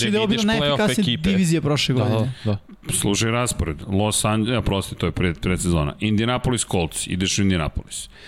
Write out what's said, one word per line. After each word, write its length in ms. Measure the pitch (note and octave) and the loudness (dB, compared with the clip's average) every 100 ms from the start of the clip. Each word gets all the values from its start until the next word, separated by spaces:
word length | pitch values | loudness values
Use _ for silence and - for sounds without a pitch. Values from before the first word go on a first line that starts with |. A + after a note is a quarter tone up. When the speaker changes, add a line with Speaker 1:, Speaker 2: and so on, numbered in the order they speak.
Speaker 1:
ovde 100 | A3 | 0
Speaker 2:
da 60 | G#3 | 2
je 40 | |
ovo 60 | A3 | 2
Speaker 1:
vidiš 160 | A3+ | 2
Speaker 2:
bila 120 | G#3 | 2
Speaker 1:
play-off 40 | A3 C#3+ | 2 2
Speaker 2:
najefikasnija 340 | C#3 G#3+ - | 2 2 2
Speaker 1:
ekipe. 260 | F#3 A#2+ D#3+ | 0 0 0
Speaker 2:
divizija 300 | F#3+ F3 D#3+ | 2 2 2
prošle 340 | C#3+ C#3+ - | 2 0 2
Speaker 1:
Da, 60 | B2+ | 2
Speaker 2:
godine. 320 | G#2+ A2 B2+ B2 | 2 2 0 -2
Speaker 1:
da, 60 | A2 | -2
da. 400 | G2+ - - - | -2 -6 -14 -6
Speaker 3:
Slušaj 380 | - F2 G2+ A2+ | -2 0 0 0
raspored. 460 | A#2+ B2 - E2 D2+ - | 0 -2 -2 -4 -4 -2
Los 360 | G2 G#2+ G#2 | 0 0 0
Angeles, 300 | G#2+ A2 A2 | 0 0 0
ja, 80 | A#2+ | 0
prosti, 320 | G2+ G2 - | 0 -2 -2
to 120 | - F2 | -4 -4
je 60 | |
pred, 260 | - F#2 D#2+ | 0 0 0
predsezona. 560 | - F2 F2 E2+ D2 - | -2 0 2 2 0 -2
Indianapolis 640 | G#2+ G#2 A2+ B2 B2+ A#2+ | 0 2 2 0 0 -2
Colts, 420 | - F#2+ D#2+ - - | 0 -2 -2 -4 -4
ideš 320 | F#2 F#2+ - | -2 0 2
u 40 | |
Indianapolis. 640 | G2 F2+ D2 - - - - - | 2 2 0 -4 -8 -12 -14 -18